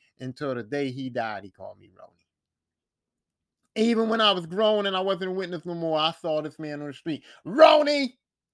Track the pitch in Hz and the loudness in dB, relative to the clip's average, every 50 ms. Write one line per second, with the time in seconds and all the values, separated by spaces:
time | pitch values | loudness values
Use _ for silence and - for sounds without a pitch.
0 | _ _ _ - 127 131 127 - 147 139 127 120 110 107 143 143 143 131 123 135 | _ _ _ -14 -12 -12 -10 -8 -8 -6 -6 -6 -8 -6 -6 -4 -4 -4 -6 -8
1 | 131 127 120 123 113 110 104 98 98 95 - - 95 101 98 98 98 98 92 95 | -10 -8 -6 -6 -6 -6 -8 -10 -14 -16 -20 -20 -20 -20 -20 -20 -20 -20 _ -20
2 | 95 92 90 _ _ _ _ _ _ _ _ _ _ _ _ _ _ _ _ _ | -20 -20 _ _ _ _ _ _ _ _ _ _ _ _ _ _ _ _ _ _
3 | _ _ _ _ _ _ _ _ _ _ _ _ _ _ _ 220 220 233 233 220 | _ _ _ _ _ _ _ _ _ _ _ _ _ _ _ 0 2 2 2 2
4 | 226 220 220 226 220 208 190 185 170 160 180 196 220 214 214 208 202 196 190 185 | 2 0 0 2 2 2 2 0 -2 -4 -2 2 2 4 4 2 2 0 -2 0
5 | 190 196 196 175 190 185 185 190 190 175 180 160 - 180 170 170 165 160 156 151 | 0 0 -2 -2 -2 -4 -4 -4 -6 -6 -8 -8 -8 -8 -6 -4 -2 0 0 2
6 | 156 165 165 - - 170 156 151 151 151 - - 160 151 147 147 147 147 131 - | 2 0 -2 -2 -4 -2 -2 -2 -2 -4 -8 -10 -10 -10 -10 -10 -10 -12 -12 -10
7 | - 170 147 123 - - - - - 147 202 294 320 311 320 302 294 294 294 285 | -8 -8 -8 -8 -10 -14 -20 -16 -12 -4 4 8 8 8 8 6 4 2 0 0
8 | 269 247 - _ _ _ _ _ _ _ | -2 -4 -6 _ _ _ _ _ _ _